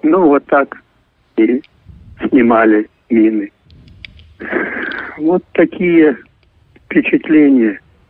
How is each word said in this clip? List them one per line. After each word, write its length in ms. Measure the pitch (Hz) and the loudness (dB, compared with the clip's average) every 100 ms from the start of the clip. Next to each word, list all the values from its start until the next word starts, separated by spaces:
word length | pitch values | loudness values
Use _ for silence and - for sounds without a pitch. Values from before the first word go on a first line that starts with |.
Ну, 240 | 156 185 160 | -2 2 2
вот 160 | 139 - | 0 0
так 300 | 143 131 - _ _ _ _ _ - | -2 -2 -8 _ _ _ _ _ -2
и 260 | 110 185 - _ - - - - - | 0 -2 -6 _ -20 -20 -20 -10 -2
снимали 600 | 131 117 113 113 107 110 _ - | 2 2 2 2 2 -2 _ -2
мины. 440 | 113 110 107 101 _ _ - - - - - - - - - - - - - - - | 0 2 0 -8 _ _ -20 -20 -20 -20 -20 -20 -18 -8 -8 -8 -10 -12 -12 -14 -6
Вот 260 | 156 185 - | -2 -2 -2
такие 640 | - 156 - 180 170 151 117 - _ _ _ _ _ | -2 -2 -2 0 2 2 0 -10 _ _ _ _ _
впечатления 960 | - - - 147 - 156 143 131 110 95 _ _ | -6 -4 0 -2 0 2 4 2 0 -4 _ _